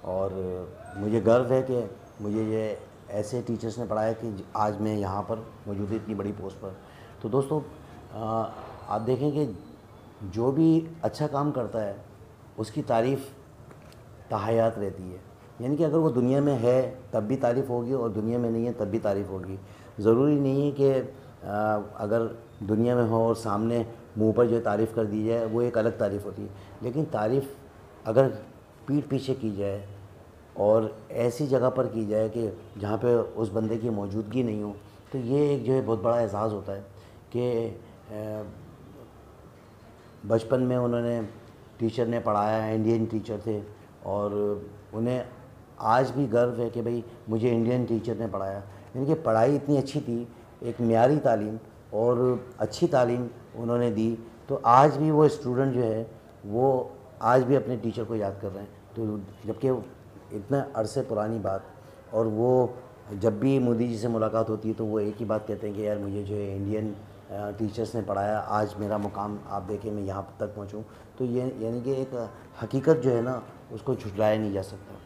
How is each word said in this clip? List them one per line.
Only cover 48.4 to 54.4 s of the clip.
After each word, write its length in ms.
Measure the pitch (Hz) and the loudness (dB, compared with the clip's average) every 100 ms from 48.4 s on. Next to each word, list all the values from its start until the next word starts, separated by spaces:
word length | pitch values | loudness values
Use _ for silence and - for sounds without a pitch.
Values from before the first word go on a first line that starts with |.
| 95 98 98 - - 127 | -4 -6 -10 -18 -12 -4
यानी 100 | 139 | 0
कि 80 | |
पढ़ाई 420 | 156 123 110 120 143 | 0 2 4 6 4
इतनी 200 | - 143 | 2 2
अच्छी 240 | 135 147 | 2 -4
थी, 280 | 117 117 120 - - - | -2 -4 -6 -14 -20 -10
एक 180 | 120 117 | -8 -2
म्यारी 360 | 117 113 123 151 | 2 6 6 6
तालीम 420 | 139 113 107 110 - - - | 4 2 0 -6 -12 -20 -6
और 520 | 107 120 120 127 123 - - | 0 2 4 2 2 -4 -6
अच्छी 280 | 110 - 175 | -4 0 2
तालीम 420 | 135 120 120 120 - - 113 | 4 4 2 -4 -10 -16 -8
उन्होंने 340 | 117 120 120 | -2 2 2
दी, 280 | 110 113 113 - - | 2 0 -2 -10 -20